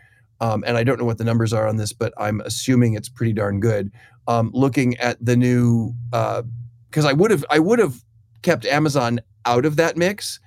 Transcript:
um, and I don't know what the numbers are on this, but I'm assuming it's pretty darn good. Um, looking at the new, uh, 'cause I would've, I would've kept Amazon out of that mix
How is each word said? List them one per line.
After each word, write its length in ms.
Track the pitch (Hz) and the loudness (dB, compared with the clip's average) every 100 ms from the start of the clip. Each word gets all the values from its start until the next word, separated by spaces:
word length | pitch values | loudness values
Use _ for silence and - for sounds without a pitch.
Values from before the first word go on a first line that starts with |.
| _ _ _ - | _ _ _ -6
um, 220 | 113 107 113 | -4 -2 -2
and 120 | 120 | 0
I 60 | |
don't 140 | 117 123 | 2 0
know 80 | 120 | -2
what 120 | 110 | -2
the 80 | 113 | 0
numbers 260 | 113 113 | 0 0
are 140 | 110 107 | 0 0
on 80 | 110 | -2
this, 180 | 104 | -4
but 200 | - 110 - | -4 -6 -4
I'm 240 | 104 107 | -4 -4
assuming 520 | - 107 - 131 120 | -4 -6 0 2 4
it's 160 | 107 - | 0 -6
pretty 240 | - 117 | -4 -2
darn 260 | 110 101 101 | -2 -2 0
good. 320 | 113 107 98 - - _ - | 0 0 -4 -10 -20 _ -2
Um, 240 | 117 113 | 0 0
looking 440 | 127 135 120 127 120 | 2 2 2 0 0
at 260 | 123 117 | -2 -2
the 120 | 117 123 | 0 2
new, 580 | 123 123 120 117 110 120 - | 4 4 2 2 0 -6 -6
uh, 300 | 120 110 104 - - - - _ | -4 -2 -4 -6 -10 -14 -20 _
'cause 140 | - 147 | 0 2
I 80 | |
would've, 300 | 139 208 185 139 | 4 2 2 2
I 100 | 151 | 2
would've 440 | 165 240 190 123 - _ _ _ | 4 2 2 -2 -16 _ _ _
kept 240 | - 156 107 | -2 0 0
Amazon 540 | 143 156 143 120 120 - _ - | 0 0 0 0 -2 -6 _ 0
out 200 | 120 143 | 2 2
of 100 | 151 | 2
that 220 | 165 151 | 0 0
mix 420 | 175 208 - - | -2 -2 -8 -14